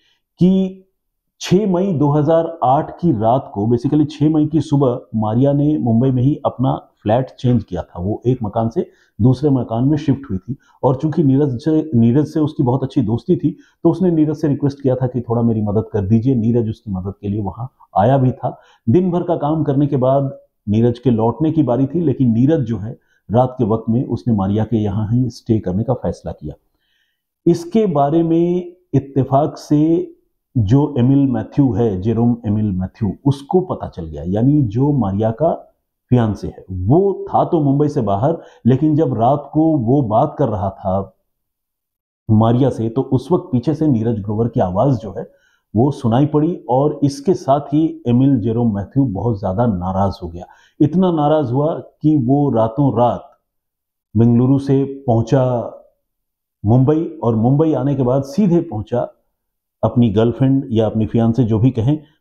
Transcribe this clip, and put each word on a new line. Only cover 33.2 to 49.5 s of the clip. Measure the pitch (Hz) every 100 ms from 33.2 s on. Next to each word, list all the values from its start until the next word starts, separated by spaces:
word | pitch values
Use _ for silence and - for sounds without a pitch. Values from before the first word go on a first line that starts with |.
उसको | - - - 180
पता | 180 123 98
चल | - 82
गया, | 73 85
यानी | 104 127 151
जो | 120 104 143
मारिया | 143 101 95 110
का | 113 113 - - _ _ _ -
फियांसे | 123 113 95 82
है। | - -
वो | 92 92 156 196 185 -
था | 110
तो | 151 170
मुंबई | 139 143 151
से | 143
बाहर, | 104 98 139 170 - - 117
लेकिन | 131 156 151
जब | 156
रात | 113 117 147 -
को | 151 160 151
वो | 113 143
बात | 117 110 151 -
कर | 113
रहा | 104 98
था | - 98 98 95 _ _ _ _ _ _ _ _ _ _ _ -
मारिया | 107 113 123 135
से, | - 113
तो | 127
उस | 131 131 -
वक्त | 175 -
पीछे | 123 156
से | 151 156
नीरज | 113 113 110
ग्रोवर | 98 107 113
की | 120
आवाज | 95 92 139 120
जो | 104 -
है, | - _ _ _ _ 104
वो | 143
सुनाई | 143 117 120 151
पड़ी | 151 156 180 -
और | 127 151 -
इसके | 143 - -
साथ | 180 - 143
ही | - 147 160 - 120
एमिल | 120 135 131
जेरोम | 113 113 120
मैथ्यू | 98 95 135
बहुत | 135 98 113 104
ज्यादा | 98